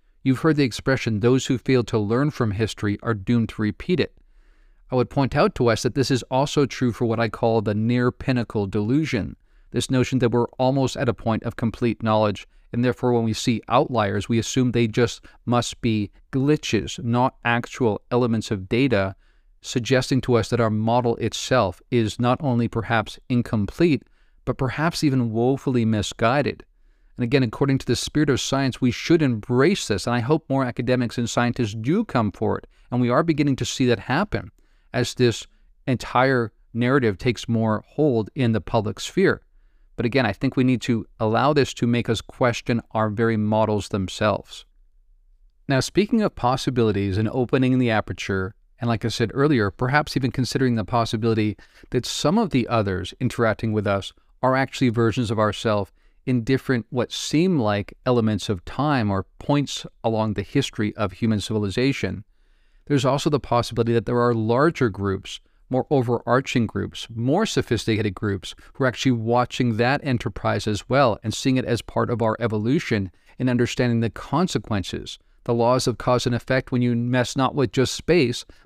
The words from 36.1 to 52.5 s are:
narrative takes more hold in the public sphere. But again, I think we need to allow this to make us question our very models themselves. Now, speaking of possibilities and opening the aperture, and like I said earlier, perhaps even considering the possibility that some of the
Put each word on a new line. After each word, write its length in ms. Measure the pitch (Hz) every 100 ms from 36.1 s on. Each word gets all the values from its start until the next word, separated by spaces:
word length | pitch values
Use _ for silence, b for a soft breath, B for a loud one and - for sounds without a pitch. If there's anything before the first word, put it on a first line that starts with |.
| 123 131 131 113 - _
narrative 460 | 117 120 139 117 95
takes 300 | 131 113 -
more 360 | 113 110 107 -
hold 440 | - 151 117 101
in 180 | - 120
the 80 | 110
public 380 | - 117 104 -
sphere. 440 | - - 185 110 - _ _ _ _ -
But 100 | 117
again, 180 | 127
I 80 | 117
think 240 | 110 135 127
we 80 |
need 160 | 127 123
to 220 | - 117 - -
allow 340 | 110 113 131
this 220 | 151 131
to 120 | - 120
make 220 | 120 113
us 140 | 110
question 580 | - - 127 107 - 117 -
our 180 | 110 110
very 260 | 104 113 110
models 520 | 107 107 107 104 -
themselves. 760 | 104 92 - 107 98 - - - _ _ _ _ _ _ _ _ _ -
Now, 120 | 135
speaking 420 | - - 208 226
of 120 | 208
possibilities 840 | - 123 131 - 123 113 98 98 95
and 100 | 110
opening 500 | 131 120 135 127 127
the 120 | 123
aperture, 640 | 110 - 95 - 98 95 - _ _
and 80 | 120
like 160 | 113
I 40 | 117
said 220 | - 113
earlier, 360 | - 147 135 101
perhaps 460 | - 127 147 147 147
even 140 | 127
considering 460 | 123 123 135 131 117
the 100 | 98
possibility 720 | 120 113 110 113 110 107 98 B B B
that 160 | 127 -
some 320 | - 147 202
of 100 |
the 180 | 208